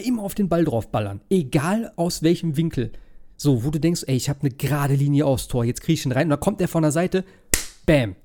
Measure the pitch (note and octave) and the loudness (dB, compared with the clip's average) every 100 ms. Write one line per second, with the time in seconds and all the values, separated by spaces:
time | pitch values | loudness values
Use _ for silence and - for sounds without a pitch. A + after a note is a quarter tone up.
0 | A3 A#3+ G3+ - F#3+ E3 D#3 A2+ - A#2 | -2 -4 -4 -2 -2 0 0 -2 -2 -4
1 | G#2 G2 - F#3+ C3 D#3+ D#3+ A3 A3+ - | -4 -8 -2 0 2 0 0 -2 -4 -4
2 | E3+ - D#3+ E3+ E3+ C#3+ E3 - A2 - | -4 2 4 4 0 0 0 -2 -4 -8
3 | - - - - C#3+ B2+ C3 D3+ D#3+ F3 | -16 -20 -20 -2 2 2 2 0 0 0
4 | - C3+ - C#3 C#3+ - C3+ C#3+ C#3 C3+ | 0 -2 -2 -2 -2 -2 -2 0 2 2
5 | C#3+ C#3+ D3 B2 - B2 A#2 B2 - D#3+ | 4 4 2 0 -2 -2 -2 -2 -2 0
6 | C3+ B2 D#3+ C#3+ - G#3 F3 E3 D#3 D3+ | 0 0 0 0 0 -2 -2 0 0 0
7 | F3+ F#3 F#3 - - - - - - D3 | 0 -2 -4 -12 -4 -4 -4 -4 2 2
8 | A2 F#2+ | 2 -6